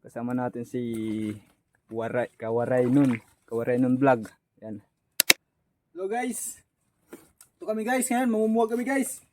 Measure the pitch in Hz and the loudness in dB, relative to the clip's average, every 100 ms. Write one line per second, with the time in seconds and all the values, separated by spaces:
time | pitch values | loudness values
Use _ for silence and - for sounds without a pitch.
0 | 135 120 120 127 123 120 120 127 120 113 | -14 -10 -4 -2 -4 -6 -8 -6 -4 -4
1 | 110 107 107 104 _ _ _ _ _ 113 | -4 -4 -4 -6 _ _ _ _ _ -6
2 | 113 123 117 _ 113 117 120 127 123 139 | -2 -2 -4 _ -4 -2 2 2 4 4
3 | 139 117 - _ _ 113 120 123 127 127 | 4 0 -6 _ _ -4 0 2 4 4
4 | 135 123 104 _ _ _ 110 107 _ _ | 4 4 0 _ _ _ -14 -14 _ _
5 | _ - - - _ _ _ _ _ 165 | _ -6 0 0 _ _ _ _ _ -8
6 | 190 233 254 220 - - _ _ _ _ | -4 -2 -4 -6 -10 -14 _ _ _ _
7 | _ - _ _ - _ 220 220 220 254 | _ -20 _ _ -20 _ -6 -4 0 0
8 | 240 240 254 214 220 226 226 240 247 269 | 2 2 2 2 4 4 2 0 0 0
9 | - - _ | -2 -6 _